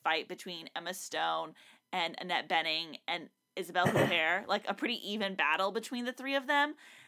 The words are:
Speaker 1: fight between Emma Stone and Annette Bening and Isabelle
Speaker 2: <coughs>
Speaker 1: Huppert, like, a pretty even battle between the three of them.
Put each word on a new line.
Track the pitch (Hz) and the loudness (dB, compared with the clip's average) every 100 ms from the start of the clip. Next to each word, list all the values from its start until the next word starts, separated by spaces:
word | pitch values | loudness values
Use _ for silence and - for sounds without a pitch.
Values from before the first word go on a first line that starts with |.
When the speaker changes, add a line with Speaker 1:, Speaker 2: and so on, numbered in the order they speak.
Speaker 1:
fight | 160 160 - | 0 0 0
between | - - 170 165 156 | -10 -10 -10 -10 -8
Emma | 170 | -6
Stone | 185 - 156 165 160 160 - - - _ | -8 -4 0 0 0 -4 -10 -20 -20 _
and | 185 170 - | -2 -2 -4
Annette | 180 175 156 | -2 -2 2
Bening | 170 160 156 165 - - | 2 2 -2 -4 -10 -6
and | 170 - _ _ - | -6 -6 _ _ -8
Isabelle | 175 180 185 | -2 4 4
Speaker 2:
<coughs> | |
Speaker 1:
Huppert, | 185 180 175 160 180 - | 6 4 4 4 2 0
like, | 214 - | -2 0
a | |
pretty | 208 294 233 196 | -2 -2 -4 -4
even | 214 196 190 | -2 -2 0
battle | 147 160 196 | 2 4 2
between | 233 226 247 240 | 0 -4 -4 -4
the | |
three | 254 262 277 | -6 -2 -2
of | 262 | 2
them. | 285 294 302 - - | 2 2 -2 -16 -20